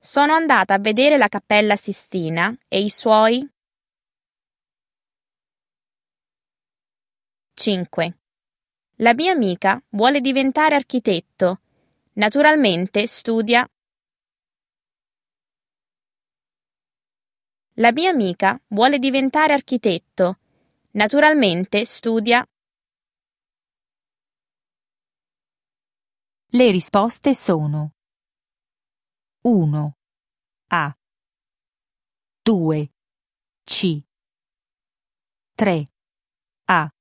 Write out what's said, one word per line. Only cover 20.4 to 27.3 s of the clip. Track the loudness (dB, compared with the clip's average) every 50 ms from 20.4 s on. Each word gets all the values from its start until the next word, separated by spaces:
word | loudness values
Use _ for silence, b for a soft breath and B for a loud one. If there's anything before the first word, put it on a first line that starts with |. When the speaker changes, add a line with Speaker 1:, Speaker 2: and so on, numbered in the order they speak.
| _ _ _ _ _ _ _ _ _ _
Speaker 1:
Naturalmente | _ -2 -2 0 2 4 4 4 4 4 2 2 2 0 -4 -2 -2 -4 -4
studia | -4 -10 -8 -6 -4 -2 -2 0 0 0 0 0 _ _ _ _ _ _ _ _ _ _ _ _ _ _ _ _ _ _ _ _ _ _ _ _ _ _ _ _ _ _ _ _ _ _ _ _ _ _ _ _ _ _ _ _ _ _ _ _ _ _ _ _ _ _ _ _ _ _ _ _ _ _ _ _ _ _ _ _ _ _ _ _ _ _ _ _ _ _ _ _ _
Speaker 2:
Le | 2 2 4 4
risposte | 4 0 -2 0 0 0 0 0 -4 -2 _ -2